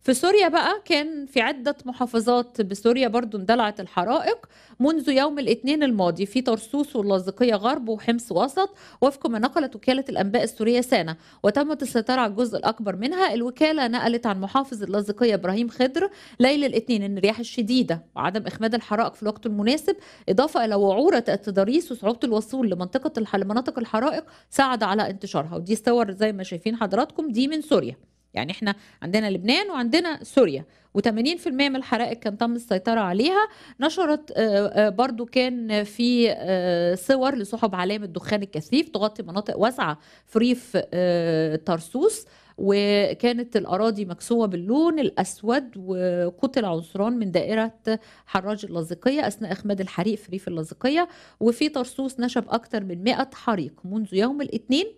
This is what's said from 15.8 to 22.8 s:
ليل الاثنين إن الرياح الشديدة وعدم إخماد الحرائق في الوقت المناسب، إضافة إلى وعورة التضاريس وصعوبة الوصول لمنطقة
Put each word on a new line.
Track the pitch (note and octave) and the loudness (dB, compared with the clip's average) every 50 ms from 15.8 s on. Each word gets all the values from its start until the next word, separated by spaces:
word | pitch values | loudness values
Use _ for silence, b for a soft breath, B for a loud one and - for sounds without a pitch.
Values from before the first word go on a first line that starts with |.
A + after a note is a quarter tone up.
| B3 C4 C4 E4+ F#4 G4+ B B B B B B | 0 0 2 0 -2 -2 B B B B B B
ليل | A#3+ C4 C#4+ D4 C#4+ | 4 4 4 4 0
الاثنين | C4 - A3+ A3+ - A#3+ G#3 | 0 0 -2 0 0 -2 -2
إن | G3 G3 G3+ F#3+ | 0 -4 -2 2
الرياح | F3+ G3+ A3 A3+ | 2 2 2 0
الشديدة | A#3 - - - A#3 G3+ B3 B3+ A#3+ - - E3 - _ _ | -8 -8 -4 -4 -2 2 2 2 2 2 -2 -4 -6 _ _
وعدم | - - E3 F#3 A3 - | -2 -2 -2 -2 -2 -6
إخماد | F3 - - A3 A3 A3 | -6 -6 -4 -2 -2 -2
الحرائق | A#3 - - G#3 G#3 A#3 - - | -2 -2 -2 0 0 0 -2 -2
في | - | -4
الوقت | G#3+ G#3 G#3+ G#3+ - | -6 -6 -6 -4 -6
المناسب، | A#3+ G#3 G#3 G3+ A3 C4+ D4+ - - G4 B B B B B B - | -4 -2 0 2 2 2 2 2 -2 -2 B B B B B B 0
إضافة | G3 G3 C4+ D4+ - C4 A#3 | 2 2 2 2 2 0 0
إلى | A3 G#3+ | 2 2
وعورة | G3 G3+ G3 F#3+ G#3 C#4+ F4+ - A#3+ A#3 - | 2 4 4 4 4 4 4 4 4 2 0
التضاريس | G3 G3 - A3 F#3+ G3 G3 G3+ B3+ E4 E4+ - | -2 -2 -2 -2 0 2 2 4 2 0 0 0
وصعوبة | B3 A3+ - G3+ A#3 A#3 - | -10 -2 -2 -2 -2 0 -2
الوصول | B3 A3 G#3+ G#3+ - - C4 B3+ G#3+ | 0 0 0 -2 -2 -4 -2 0 0
لمنطقة | F3+ F3 | 0 -2